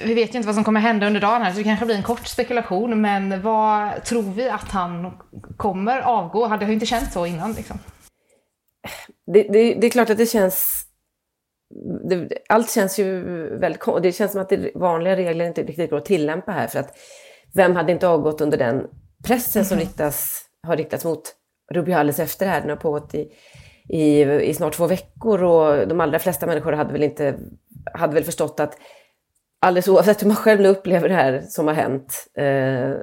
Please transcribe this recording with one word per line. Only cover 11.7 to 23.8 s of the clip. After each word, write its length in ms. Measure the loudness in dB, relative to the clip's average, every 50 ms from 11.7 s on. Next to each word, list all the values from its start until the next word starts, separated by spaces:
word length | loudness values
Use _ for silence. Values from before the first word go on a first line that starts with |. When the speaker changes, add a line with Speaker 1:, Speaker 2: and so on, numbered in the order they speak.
| -18 -14 -10 -10 -8 -8 -4 -4
Speaker 2:
Det, 200 | -2 -2 -4 -6 -8 -8 -2 0
allt 200 | 0 0 0 0
känns 300 | 0 0 0 0 0 -2
ju 240 | -2 -2 -4 -6 -6 -8 -8 -8 -8 -8 -4
väldigt 240 | -4 -2 -4 -4 -4
kon-, 200 | -4 -2 0 0
det 100 | 0 0
känns 200 | 0 0 -2 -2
som 100 | -2 -4
att 80 | -2 0
det, 220 | -2 -2 -2 -4 -4
vanliga 400 | -2 0 0 0 0 0 0 0
regler 300 | 0 0 -2 -2 -2 -4
inte 180 | -4 -4 -4 -6
riktigt 260 | -6 -6 -6 -4 -2
går 80 | -4
att 80 | -4 0
tillämpa 460 | 0 0 0 2 0 -2 -4 -6 -6
här, 160 | -4 -4 -4
för 120 | -4 -4 -6
att 180 | -8 -8 -12 -20 -20 -20 -20 -20 -20 -20 -20 _ _ _ 2
vem 220 | 4 4 4 4
hade 160 | 2 0 0
inte 160 | 0 2 2
avgått 340 | 2 2 2 2 -2 -2 0
under 160 | 0 0 0
den 300 | 0 0 0 -2 -2 -4 -8 -12 -20 -20 _ _ _ -2
pressen 420 | -2 -2 0 -2 -2 0 0 0
som 120 | 0 0
Speaker 1:
Mhm. 80 | -2 -2
Speaker 2:
riktas, 560 | -4 -4 -4 -4 -2 -2 -4 -6 -8 -8 -10 -14 _ _ _ -6
har 80 | -4 -2
riktats 280 | -2 -2 -4 -6 -4 -4
mot 300 | -4 -4 -4 -8 -14 -20 _ _ _ _ _ _ -6
Rubiales 480 | -4 -2 0 0 2 2 2 2 0 -2
efter 260 | -4 -4 -4 -4 -2
det 60 | -2
här? 100 | -2 -2
Den 80 | -2 -4
har 80 | -6
pågått 380 | -4 -4 -4 -4 -4 -6 -6 -8
i, 160 | -8 -8 -8 -14 _ _ -20 -20 -20 -20 -20 _ _